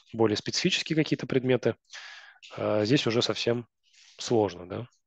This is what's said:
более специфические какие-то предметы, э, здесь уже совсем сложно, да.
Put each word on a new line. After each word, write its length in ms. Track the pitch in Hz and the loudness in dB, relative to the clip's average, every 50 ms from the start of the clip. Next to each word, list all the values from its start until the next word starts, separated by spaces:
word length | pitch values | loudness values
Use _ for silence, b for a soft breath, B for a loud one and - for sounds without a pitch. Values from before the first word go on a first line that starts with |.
| _ _ - | _ _ 0
более 220 | 113 113 110 104 | 2 2 2 2
специфические 600 | - - - - - - 180 - - - - 156 | 0 -2 -4 -2 0 0 0 0 0 -2 -2 0
какие-то 300 | 156 147 - 143 - - | 0 0 0 -2 -4 -2
предметы, 500 | 127 - 135 120 127 127 113 - 120 110 - _ B B B B B B B B B B B - - - - | -2 0 0 2 2 2 2 2 0 -2 -2 _ B B B B B B B B B B B -20 -16 -8 -4
э, 280 | 104 104 104 107 107 | -2 0 2 2 4
здесь 220 | 107 131 - - 117 | 4 2 2 2 2
уже 140 | 110 123 | 2 2
совсем 460 | 117 - 107 - - 117 117 120 117 - _ _ _ _ _ _ - - - - | 0 0 -2 -2 0 0 0 -2 -4 -8 _ _ _ _ _ _ -20 -20 -16 -12
сложно, 500 | - - 127 110 107 95 87 87 87 87 | -2 0 2 2 2 2 0 -6 -10 -10
да. 200 | 98 104 120 - _ _ _ | -10 -10 -10 -12 _ _ _